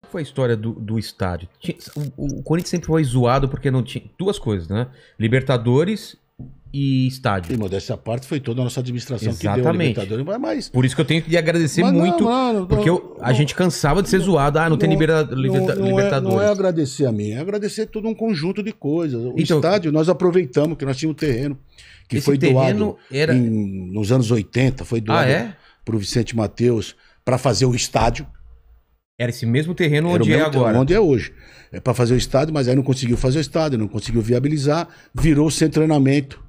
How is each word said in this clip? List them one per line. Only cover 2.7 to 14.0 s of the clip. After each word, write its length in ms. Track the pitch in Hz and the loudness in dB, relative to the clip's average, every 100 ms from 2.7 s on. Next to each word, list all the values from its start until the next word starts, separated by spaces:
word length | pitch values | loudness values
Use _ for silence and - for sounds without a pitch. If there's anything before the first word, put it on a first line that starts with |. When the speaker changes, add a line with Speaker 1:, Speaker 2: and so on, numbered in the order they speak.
| 175 151 | -6 0
Speaker 1:
foi 160 | 160 | 0
zoado 460 | 143 123 120 135 135 | 2 2 2 2 0
porque 220 | 139 139 | -2 -2
não 120 | 127 | -2
tinha 200 | 117 - - _ | -4 -10 -14 _
duas 200 | 185 - | -4 -4
coisas, 300 | - 101 80 | -4 -4 -4
né? 200 | 101 127 - _ - | -4 -6 -10 _ -4
Libertadores 960 | 110 131 131 127 113 127 175 214 - - _ - 131 - - | 0 2 2 0 2 2 2 -4 -8 -20 _ -20 -20 -20 -10
e 360 | 139 139 131 131 | -4 0 0 0
estádio. 460 | 131 120 98 85 | -2 -2 -2 -2
Speaker 2:
E 40 | 123 | -4
modéstia 380 | 98 98 - 110 | -4 -6 -6 -8
à 20 | |
parte, 300 | - 120 - | -6 -8 -4
foi 120 | 151 | -6
toda 220 | 131 117 | -4 -4
a 40 | 123 | -4
nossa 160 | 135 | -4
administração 520 | 127 120 - 117 107 | -6 -8 -8 -6 -4
que 80 | 87 | -2
deu 100 | 101 | -2
a 40 | 101 | 0
Speaker 1:
Exatamente. 300 | 123 180 139 | 0 2 0
Speaker 2:
Libertadores, 360 | 101 98 110 147 | -2 -4 -6 -6
mas, 140 | 220 | -6
mas 300 | 320 302 - | -4 -6 -2
Speaker 1:
Por 140 | 123 131 | 0 0
isso 80 | 131 | 0
que 60 | |
eu 40 | 147 | 0
tenho 180 | 160 | 0
que 60 | 160 | 0
lhe 80 | 170 | 0
agradecer 440 | 160 170 156 170 | 2 0 0 2
Speaker 2:
Mas 120 | - | 4
não, 60 | 175 | 4
Speaker 1:
muito, 220 | 170 339 233 | 2 2 2
Speaker 2:
não, 280 | 254 254 | 2 0
não, 140 | 214 185 | 0 0
Speaker 1:
porque 220 | 208 208 | 2 2
eu, 280 | 180 - - | 0 -4 -8
a 80 | 123 | 0
Speaker 2:
não, 40 | 127 | 2
Speaker 1:
gente 200 | 147 - | 0 0
cansava 480 | 180 - 147 165 | -2 2 0 2